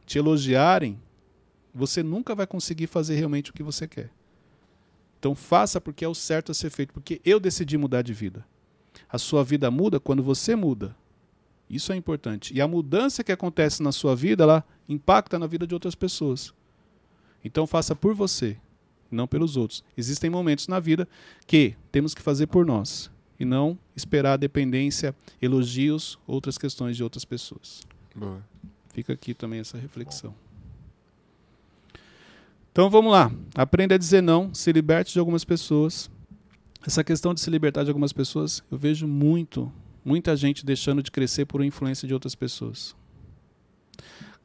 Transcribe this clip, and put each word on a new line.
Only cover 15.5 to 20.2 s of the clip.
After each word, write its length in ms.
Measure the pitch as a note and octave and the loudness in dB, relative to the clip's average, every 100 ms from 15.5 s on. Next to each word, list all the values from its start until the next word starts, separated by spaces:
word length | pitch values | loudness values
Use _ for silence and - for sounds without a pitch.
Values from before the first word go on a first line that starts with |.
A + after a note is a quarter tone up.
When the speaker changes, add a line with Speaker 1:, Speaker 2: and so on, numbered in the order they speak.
| E3+ E3+ | -6 -6
Speaker 1:
de 80 | |
outras 200 | F3 F3+ | -6 -6
pessoas. 600 | E3+ F#3 - D3 C3 - - _ _ _ _ _ _ _ _ | -4 -6 -2 -2 -2 -8 -18 _ _ _ _ _ _ _ _
Então 220 | - D#3 D#3 | -6 -2 0
faça 280 | E3 D#3 | 0 0
por 200 | D3 G3 | 0 0
você, 420 | G#3 G3 - A#2 G#2 _ _ _ _ _ | 0 -2 -2 -4 -6 _ _ _ _ _
não 160 | A#2 B2+ | -6 -2
pelos 280 | D3 E3 | 0 0
outros. 300 | C#3 A2 - - | 0 -2 -4 -12
Existem 360 | - A#2 C#3+ | -8 -6 -4